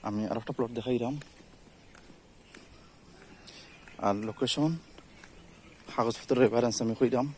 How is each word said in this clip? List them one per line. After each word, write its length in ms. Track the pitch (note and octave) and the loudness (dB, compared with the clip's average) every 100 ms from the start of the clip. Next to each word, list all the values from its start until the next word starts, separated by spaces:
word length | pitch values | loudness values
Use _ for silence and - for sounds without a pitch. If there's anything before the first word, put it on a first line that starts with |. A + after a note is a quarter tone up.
| G#2+ | -4
আমি 120 | G#2 G#2+ | -4 -2
আর 60 | A2+ | -4
একটা 120 | A2+ C3+ | -4 -4
প্লট 140 | A#2 A#2+ | -2 -2
দেখাইলাম। 360 | B2 B2 A#2 D3 - - - - - - - - - - - - - - - - - - - - - - - - - - - - G2+ | 0 0 0 -4 -10 -20 -20 -20 -20 -20 -20 -20 -20 -20 -20 -20 -20 -20 -20 -20 -20 -20 -20 -20 -20 -20 -18 -18 -20 -20 -20 -2 0
আর 80 | G2+ A2 | 0 -2
লোকেশন, 420 | - B2+ - D3+ E3 - - - - - - - - - - - | -2 0 2 2 0 -8 -20 -20 -20 -20 -20 -20 -20 -20 -20 -6
কাগজপত্র 420 | - A2+ - - B2 | -2 0 -2 0 6
রেফারেন্স 340 | A#2+ A#2 A#2+ A#2 | 6 6 2 2
আমি 100 | A2+ A2+ | 0 2
কইলাম। 260 | B2 B2 C#3+ | 4 4 0